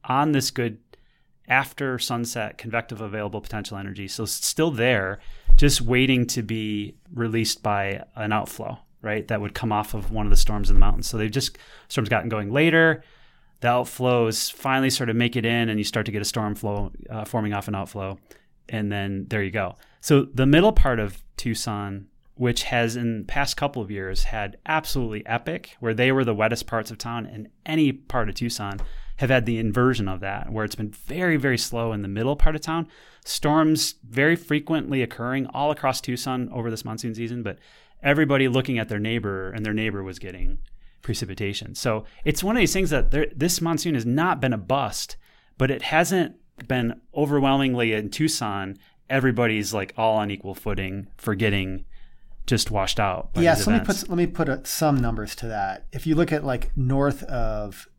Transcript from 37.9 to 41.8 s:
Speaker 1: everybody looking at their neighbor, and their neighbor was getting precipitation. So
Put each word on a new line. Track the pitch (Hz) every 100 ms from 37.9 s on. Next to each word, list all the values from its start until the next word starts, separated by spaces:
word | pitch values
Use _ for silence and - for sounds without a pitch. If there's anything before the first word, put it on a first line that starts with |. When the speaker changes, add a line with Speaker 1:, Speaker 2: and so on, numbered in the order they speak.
| -
Speaker 1:
everybody | 139 143 147 139 131
looking | 127 131 120
at | 110
their | 104
neighbor, | 107 117 101 95 95
and | 107
their | 107
neighbor | 107 110 101
was | 95 90
getting | 95 90 92 - - - - -
precipitation. | - 107 98 92 101 101 -
So | -